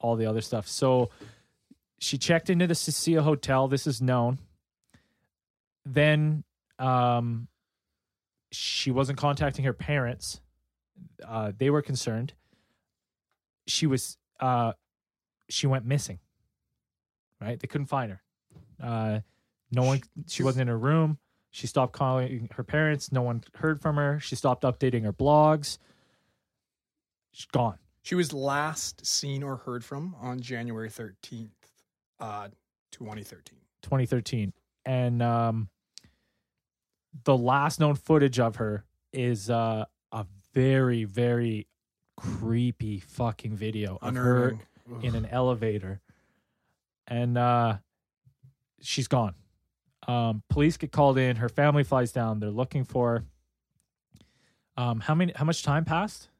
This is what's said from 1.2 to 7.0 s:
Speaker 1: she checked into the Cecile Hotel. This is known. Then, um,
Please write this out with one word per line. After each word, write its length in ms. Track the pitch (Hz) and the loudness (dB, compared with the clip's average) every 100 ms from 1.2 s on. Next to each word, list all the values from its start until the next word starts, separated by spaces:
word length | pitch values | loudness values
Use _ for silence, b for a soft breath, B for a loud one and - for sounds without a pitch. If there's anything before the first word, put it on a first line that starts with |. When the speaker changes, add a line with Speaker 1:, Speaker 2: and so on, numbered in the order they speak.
| B B B B _ _ _ - | B B B B _ _ _ -10
Speaker 1:
she 200 | - 139 | -6 -2
checked 320 | - 165 - | 2 2 4
into 160 | 175 180 | 2 2
the 80 | |
Cecile 480 | 165 - 143 - 160 | 0 -2 -2 2 4
Hotel. 460 | 151 147 - 131 135 | 4 2 2 2 2
This 180 | 135 156 | 0 -2
is 160 | 117 | 0
known. 360 | 127 127 120 131 - _ _ _ _ b b b b _ _ _ _ _ | 2 2 2 -2 -8 _ _ _ _ b b b b _ _ _ _ _
Then, 580 | 139 131 151 151 151 156 - _ _ - | -2 4 6 6 4 0 -4 _ _ -4
um, 680 | 131 127 | 0 2